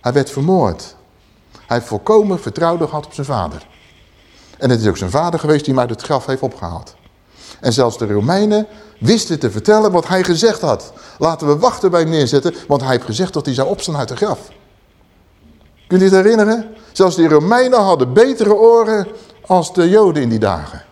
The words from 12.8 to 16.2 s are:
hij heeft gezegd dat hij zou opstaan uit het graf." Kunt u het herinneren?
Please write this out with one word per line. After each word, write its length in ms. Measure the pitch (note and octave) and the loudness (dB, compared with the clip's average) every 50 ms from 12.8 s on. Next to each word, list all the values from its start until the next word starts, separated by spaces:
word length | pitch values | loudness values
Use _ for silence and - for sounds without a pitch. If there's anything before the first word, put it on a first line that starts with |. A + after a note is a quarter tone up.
hij 100 | C3 C3 | 0 -2
heeft 140 | B2+ A#2+ - | -2 -2 -2
gezegd 280 | - G#2+ A#2+ F#3 F3 - | -6 -4 -4 -4 -4 -4
dat 120 | D#3 C#3 | -6 -6
hij 80 | D3 B2+ | -4 -4
zou 160 | A#2+ C3+ E3+ | -4 -2 -4
opstaan 280 | G3+ - - - D#3 | -4 -6 -6 -6 -6
uit 120 | C#3+ B2+ A2+ | -6 -6 -8
het 80 | B2 | -6
graf." 220 | - G#3 G#3+ D#3+ - - - - - _ _ _ _ _ _ _ _ _ _ _ _ _ _ _ _ _ - - _ _ _ _ _ _ | -6 -4 -4 -4 -8 -10 -20 -20 -20 _ _ _ _ _ _ _ _ _ _ _ _ _ _ _ _ _ -20 -20 _ _ _ _ _ _
Kunt 140 | _ F3+ F#3 | _ 0 2
u 40 | F#3+ | 4
het 80 | F#3+ F#3+ | 4 4
herinneren? 520 | F#3+ | 4